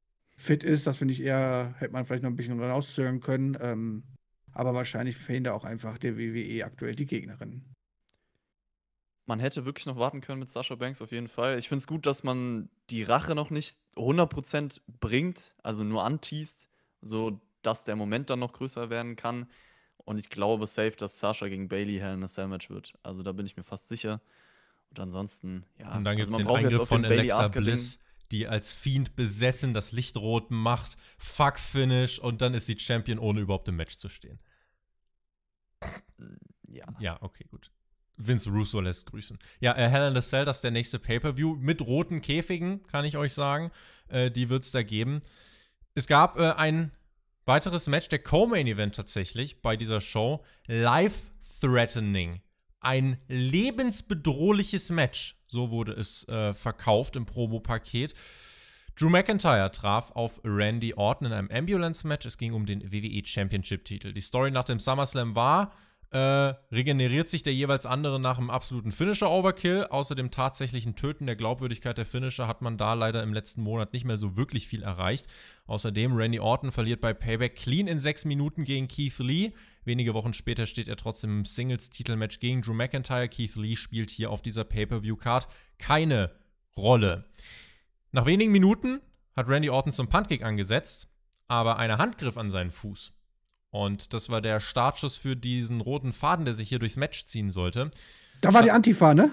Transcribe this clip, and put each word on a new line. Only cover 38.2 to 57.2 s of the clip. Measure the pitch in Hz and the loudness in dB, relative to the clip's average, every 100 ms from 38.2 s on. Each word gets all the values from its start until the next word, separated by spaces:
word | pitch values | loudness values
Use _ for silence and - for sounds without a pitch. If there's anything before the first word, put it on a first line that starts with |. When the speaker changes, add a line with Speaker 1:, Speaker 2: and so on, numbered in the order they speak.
| 104 123 98 | -2 0 0
Speaker 3:
Russo | 104 104 107 | 0 0 -2
lässt | 92 90 - | -2 -4 -10
grüßen. | - - - - - | -16 -14 -18 -20 -2
Ja, | 123 123 | 0 4
äh, | 120 | 4
Hell | 135 143 | 4 4
in | 127 | 2
a | |
Cell, | 120 135 | 0 0
das | 143 131 | 0 0
ist | |
der | 123 | 0
nächste | 117 120 120 | -2 -2 -4
Pay-Per-View | - 117 151 135 160 156 | -2 -2 0 0 0 0
mit | 135 165 | 0 0
roten | 127 135 170 165 | 0 0 0 -2
Käfigen, | - 147 165 180 175 196 - | -2 -2 0 -2 -4 -6 -6
kann | 147 | -4
ich | 147 147 | -4 -2
euch | 147 | -2
sagen. | 143 143 143 170 - - - - | -2 0 0 -4 -10 -20 -20 -6
Äh, | 127 127 | 0 0
die | 120 123 | 0 0
wird's | 131 131 | 0 -2
da | 131 | -4
geben. | 107 107 117 147 - - - - _ _ - - | -2 -2 0 -2 -6 -18 -20 -20 _ _ -12 -6
Es | 131 | 4
gab, | 143 165 - | 6 6 6
äh, | 165 | 2
ein | - 156 160 165 - _ _ _ _ - | 4 2 2 -2 -6 _ _ _ _ 2
weiteres | 139 185 175 143 | 4 4 -2 0
Match, | 143 - | 0 0
der | 151 | -4
Co-Main-Event | - 151 233 214 131 104 104 101 | 2 4 6 4 2 0 -2 -4
tatsächlich | 104 - 92 - 139 - | -8 -6 -6 -6 -8 -4
bei | 117 110 | -2 0
dieser | 113 110 | 0 -2
Show. | - 113 113 151 - _ - | -2 0 0 -2 -6 _ -4
Life-Threatening. | 117 117 131 196 208 - - - - 135 123 117 120 104 98 85 87 - _ _ _ | 2 4 6 4 0 -10 -16 -18 -2 4 4 4 2 0 0 -2 -6 -14 _ _ _
Ein | 127 131 135 131 - | 0 2 2 0 -4
lebensbedrohliches | 127 127 160 247 226 254 202 - 175 151 135 175 208 202 196 - | -2 2 2 2 0 0 -2 -4 -2 0 2 4 4 2 -2 -2
Match. | 165 135 - - - _ | 2 2 0 -10 -12 _
So | 117 123 | -4 -2
wurde | 117 107 | -2 -4
es, | 101 104 - - | -4 -8 -8 -6
äh, | 113 104 | -2 -2
verkauft | 101 101 - - 107 131 | -2 -4 -2 4 4 4
im | 135 | -4